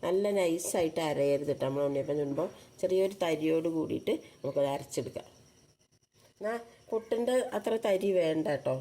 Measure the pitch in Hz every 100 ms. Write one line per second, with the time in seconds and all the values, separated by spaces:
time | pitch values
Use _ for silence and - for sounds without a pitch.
0 | 175 185 202 202 180 165 - 208 165 165
1 | 160 147 143 139 147 135 135 139 143 139
2 | 135 147 143 139 170 - - - 175 185
3 | 190 196 175 156 156 160 165 165 156 160
4 | - 180 - - 135 139 139 139 135 -
5 | 127 - - - - _ _ _ _ _
6 | _ _ _ _ 208 233 233 - - 220
7 | 220 226 240 254 247 208 220 220 226 190
8 | 196 185 160 160 156 139 - 131